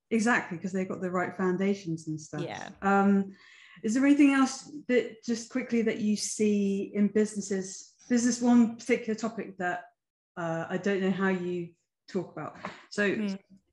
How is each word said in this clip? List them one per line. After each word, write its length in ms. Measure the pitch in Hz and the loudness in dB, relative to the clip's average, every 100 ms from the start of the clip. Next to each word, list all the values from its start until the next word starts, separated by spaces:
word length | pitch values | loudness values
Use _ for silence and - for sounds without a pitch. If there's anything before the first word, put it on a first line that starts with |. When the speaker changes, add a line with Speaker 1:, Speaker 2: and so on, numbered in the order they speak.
| - | -2
Speaker 1:
Exactly, 480 | 226 220 226 - 165 | 0 2 2 0 -6
'cause 140 | 190 | -4
they've 160 | 190 185 | -4 -4
got 140 | - | -4
the 100 | 180 | -4
right 240 | 180 180 - | -2 -2 -2
foundations 720 | 185 180 196 196 170 165 160 | 0 2 0 0 -4 -6 -6
and 120 | 156 | -10
stuff. 220 | - 151 | -8 -8
Speaker 2:
Yeah. 280 | - 95 - - | -8 -8 -12 -4
Speaker 1:
Um, 520 | 196 196 196 196 196 - - - - - | 2 4 6 4 2 -8 -20 -20 -20 -8
is 100 | 226 | -2
there 120 | 247 277 | 2 4
anything 260 | 285 285 | 6 6
else 400 | 269 262 - - 294 - | 6 2 -2 -12 -10 0
that, 360 | 247 - - | 2 2 -4
just 260 | - 226 - | -6 -6 -4
quickly, 320 | 254 - 233 | -6 -2 0
that 160 | 220 - | 0 0
you 160 | 214 208 | 0 0
see 760 | - - 208 208 196 196 202 | -2 0 2 2 2 -2 -2
in 160 | 202 202 | 0 2
businesses? 840 | 214 208 208 - 190 185 - - _ - | 2 0 -2 -4 -4 -6 -12 -18 _ 0
This 160 | 240 240 | 2 2
is 160 | 240 | 2
one 360 | 240 240 226 - | 6 6 6 2
particular 380 | - 240 - 214 | -2 -2 -2 -4
topic 420 | 220 - - - | -4 -6 -10 -6
that, 260 | 180 175 - _ _ _ _ - | -4 -4 -10 _ _ _ _ -8
uh, 280 | 170 165 - | -4 -4 -4
I 80 | 185 | -4
don't 240 | 202 196 | -2 0
know 100 | 190 | 0
how 180 | 185 190 | 2 0
you 400 | 185 175 175 170 _ _ _ - | 0 -2 -6 -8 _ _ _ -8
talk 220 | 196 165 | -8 -6
about. 260 | - 147 - - - - | -10 -12 -12 -14 -16 -10
So 240 | - 202 | -2 0
Speaker 2:
Hmm. 220 | 202 208 196 _ 190 _ | 0 -2 -6 _ -20 _